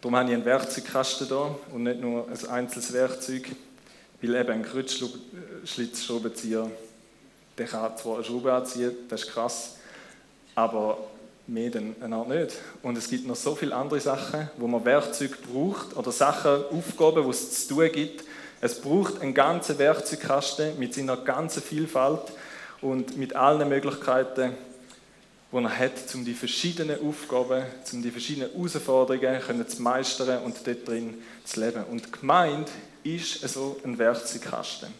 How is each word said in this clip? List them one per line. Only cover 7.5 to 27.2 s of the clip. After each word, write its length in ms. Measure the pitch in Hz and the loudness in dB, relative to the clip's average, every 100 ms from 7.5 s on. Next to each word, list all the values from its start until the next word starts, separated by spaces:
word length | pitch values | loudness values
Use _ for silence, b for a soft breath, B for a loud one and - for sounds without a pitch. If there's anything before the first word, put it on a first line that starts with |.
| - | -10
der 80 | 117 | -6
kann 320 | 113 113 - | -2 -4 -4
zwar 180 | 117 113 | -4 -4
eine 80 | |
Schraube 300 | 113 120 131 | -2 0 2
anziehen, 420 | 127 127 123 123 120 - | 2 2 -2 -2 -2 -8
das 140 | 110 | -8
ist 80 | - | -6
krass, 460 | - 117 - - B B B B B B - - | -2 -2 -2 -10 B B B B B B -20 -8
aber 460 | - 113 110 107 107 - - - - - | 2 2 4 0 0 -4 -14 -20 -20 -8
mehr 240 | 113 117 | -4 -2
dann 240 | 117 107 110 | -2 -4 -8
eine 140 | 120 113 | -6 -4
Art 140 | 120 | -2
nicht. 240 | 147 165 - B B | 0 0 -4 B B
Und 120 | 127 120 | -4 -4
es 120 | 113 | -2
gibt 160 | 123 127 | -4 -4
noch 100 | 117 | -4
so 200 | 151 151 | -2 -2
viele 200 | 147 127 | -2 -2
andere 240 | 139 147 | 0 0
Sachen, 500 | 143 135 - 151 151 - | 2 0 -2 -4 -6 -4
wo 100 | 117 | 0
man 180 | 120 117 | 2 6
Werkzeug 460 | 139 143 - 139 - - | 6 4 -2 -4 -4 -6
braucht 440 | 127 170 202 - - | 0 0 0 -6 -4
oder 160 | 123 | -2
Sachen, 540 | - 139 147 156 143 143 | 4 4 6 4 4 4
Aufgaben, 600 | 165 170 - 160 160 135 | -2 -4 6 6 6 4
wo 60 | |
es 360 | 123 - - - | 0 0 -2 0
zu 80 | 143 | 4
tun 160 | 165 | 4
gibt. 320 | 151 147 - B B B B | 4 -2 -4 B B B B
Es 180 | 120 120 | -2 -2
braucht 380 | 135 170 196 - | 2 4 4 0
einen 120 | 135 | 0
ganzen 460 | 131 139 170 - 147 | 6 6 4 0 4
Werkzeugkasten 1000 | 143 156 - 156 - 139 - - 151 147 | 6 6 2 -4 2 2 2 0 -2 0
mit 160 | 123 | -4
seiner 240 | 120 135 127 | -2 -2 0
ganzen 460 | 135 135 160 - | 0 0 0 -4
Vielfalt 580 | - 151 160 131 131 156 - B B B B B | -4 -2 0 4 4 2 -4 B B B B B
und 360 | 135 131 123 - | -2 -2 -2 -4
mit 180 | 131 - | -4 4
allen 320 | 135 151 143 | 6 6 4
Möglichkeiten, 840 | 139 139 139 - 127 131 - 127 127 - - B B B B - - _ | 2 0 -2 2 2 2 0 -2 -2 -12 -18 B B B B -20 -20 _
die 60 | 127 | 0
er 220 | 120 110 | 0 2
hat, 340 | 127 - - | 0 0 -8
um 120 | 131 120 | -6 -4
die 80 | |
verschiedenen 680 | 120 120 - 175 170 156 147 147 | -4 -4 -2 -2 -2 -2 0 -2
Aufgaben, 560 | 147 | -4